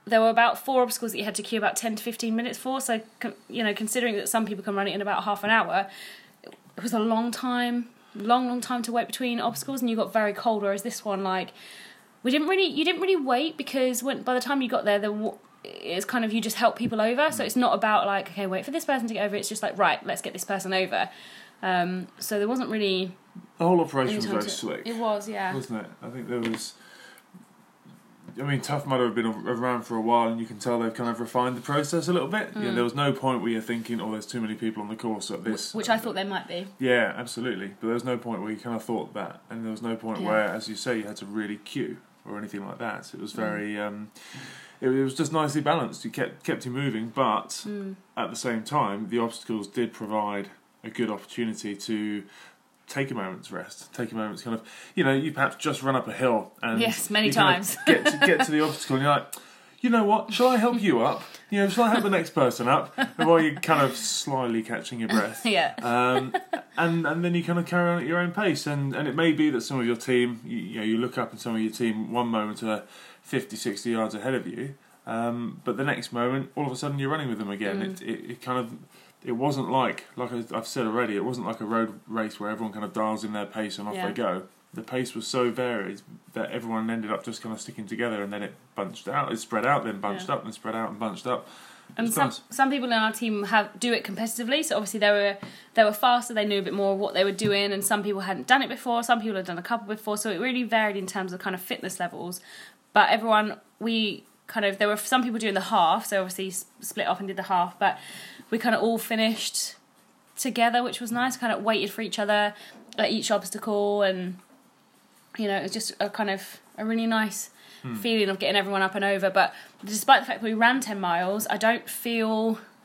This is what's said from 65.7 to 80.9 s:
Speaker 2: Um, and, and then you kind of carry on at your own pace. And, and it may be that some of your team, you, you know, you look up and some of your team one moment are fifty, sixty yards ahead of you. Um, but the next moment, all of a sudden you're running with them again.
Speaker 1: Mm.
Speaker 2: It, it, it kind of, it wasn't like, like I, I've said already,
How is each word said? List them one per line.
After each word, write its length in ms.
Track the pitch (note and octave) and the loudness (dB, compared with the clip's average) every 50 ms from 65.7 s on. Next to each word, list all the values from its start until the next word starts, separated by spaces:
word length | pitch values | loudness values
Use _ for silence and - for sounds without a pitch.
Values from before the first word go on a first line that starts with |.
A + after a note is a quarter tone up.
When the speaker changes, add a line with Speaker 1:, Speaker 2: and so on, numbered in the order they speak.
| - - | -2 -2
Speaker 2:
Um, 540 | - A#2+ A#2+ B2 B2 - B2+ B2+ B2+ B2+ - - - - - - - - - | -2 2 4 4 4 6 4 4 2 0 -4 -4 -4 -4 -8 -8 -8 -6 0
and, 280 | D#3+ E3 E3+ E3 E3 D#3+ | 2 2 4 4 2 2
and 160 | D3 D#3 E3+ F3 | 0 0 0 0
then 120 | F3 F3 | 2 2
you 80 | F3 E3+ | 2 2
kind 160 | E3+ F3 F3 | 0 0 0
of 60 | E3+ | 0
carry 240 | - F3 F3 F3 F3 | 2 2 2 4 4
on 100 | F3 F3 | 2 2
at 60 | - | 0
your 100 | D#3 E3+ F3 | 0 0 0
own 120 | F3 F3 | 0 0
pace. 340 | F3 G#3 G#3+ F3+ D3 C#3 - | 0 0 0 2 0 0 -2
And, 280 | D3 D3 C#3+ C#3 C3+ - | -2 -2 -2 -2 -2 -2
and 120 | B2 D3+ | -2 -2
it 80 | C#3 B2 | -2 2
may 160 | D#3 E3 E3 | 2 4 4
be 180 | D3+ C3+ D#3 D3+ | 4 4 4 4
that 100 | C3 A2+ | 4 2
some 180 | - - C#3 C3 | -2 -2 -2 0
of 60 | A#2 | 2
your 100 | A#2 A#2+ | 2 0
team, 460 | A2+ - C3+ B2+ B2 B2 A#2+ A#2 A2 - | 0 2 2 4 4 4 4 0 -4 -8
you, 140 | - A#2 | -8 -6
you 200 | A2 F2 F#2+ A2+ A2+ | -6 -6 -6 -6 -2
know, 40 | G#2+ | 0
you 120 | A2 A2+ | 2 2
look 200 | A2+ B2 B2 - | 2 0 0 -2
up 140 | B2+ A#2 - | -2 -4 -4
and 80 | - G#2 | -6 -8
some 160 | - A#2+ A2+ | -6 -4 -2
of 60 | A2 | 0
your 100 | A2 A2 | 0 -2
team 400 | G#2+ - A#2+ A2+ G#2+ A2 G#2+ - | 0 0 0 0 0 -2 -4 -2
one 160 | A#2 A#2+ A#2+ | 0 0 0
moment 340 | A#2 A2+ G#2+ G#2+ G#2+ G#2 - A#2 | 2 2 0 0 -2 -4 -4 -2
are 200 | A2 G#2+ G#2 - - - - - - - - | -2 -2 -2 -4 -10 -18 -20 -20 -20 -20 -20
fifty, 340 | - - C#3 B2 - - A2 | -8 -4 -2 -2 -2 -4 -8
sixty 360 | A2 - B2 G2+ - - A#2+ | -6 -4 -4 -4 -2 -2 -2
yards 220 | A#2 A2+ A2 G#2 G#2 | 0 0 0 -2 -2
ahead 180 | G#2 A2 C3 C3 | -4 -2 -2 -2
of 120 | A2+ F2+ | -2 -2
you. 280 | F2 F2 - C3 C#3+ C#3 - _ _ _ _ - | -4 -8 -8 -8 -8 -10 -14 _ _ _ _ -10
Um, 560 | A#2 A2+ A2+ A#2 A#2 A#2 A#2+ A#2 G#2+ - - - | -6 -4 -2 -2 -2 -4 -4 -6 -8 -8 -8 -6
but 140 | B2+ G#2+ | -4 -2
the 60 | A2 C#3 | -2 0
next 280 | C#3+ - - B2+ - | -2 -2 -2 -4 -6
moment, 400 | B2 A#2+ A#2+ B2 C3 C#3 C3+ C3+ - | -2 0 0 0 0 -2 -4 -4 -4
all 100 | D#3 D3 | -4 -4
of 60 | C3+ | -4
a 40 | B2+ | -4
sudden 220 | B2+ D3 C#3+ C#3+ C#3 | -4 -4 -4 -2 -2
you're 100 | C3+ C#3 | -2 0
running 200 | D3+ D#3 D3 B2+ | -2 -2 -2 -2
with 80 | A2+ G#2 | -4 -4
them 100 | G#2+ G2 | -4 -4
again. 300 | G2+ G2 G#2+ G2 G2+ G2 | -4 -4 -2 -2 -2 -2
Speaker 1:
Mm. 100 | G2 F#2+ | -4 -6
Speaker 2:
It, 100 | F#2+ - | -6 -8
it, 300 | - A2+ A2+ - - A#2 | -6 -6 -6 -6 -8 -12
it 100 | A#2+ - | -12 -10
kind 160 | - B2+ B2+ | -6 -4 -2
of, 160 | B2+ A#2 A2+ B2+ - - - - - - - _ _ - | -2 -2 -4 -8 -14 -18 -20 -20 -20 -20 -20 _ _ -6
it 100 | B2+ A#2+ | -4 -2
wasn't 360 | A#2 C3+ D3 C3+ C3+ A#2 F2 | 0 2 0 2 0 0 0
like, 360 | B2 C3 B2 G#2 - - - - - | 2 2 2 2 0 -4 -10 -12 -8
like 160 | B2 B2 A2+ | -8 -6 -4
I, 120 | B2 A#2+ A2 - - | -4 -6 -6 -4 -6
I've 120 | A2+ A2+ | -6 -6
said 180 | - - C3+ A#2 | -4 -2 -2 0
already, 280 | A2 | 0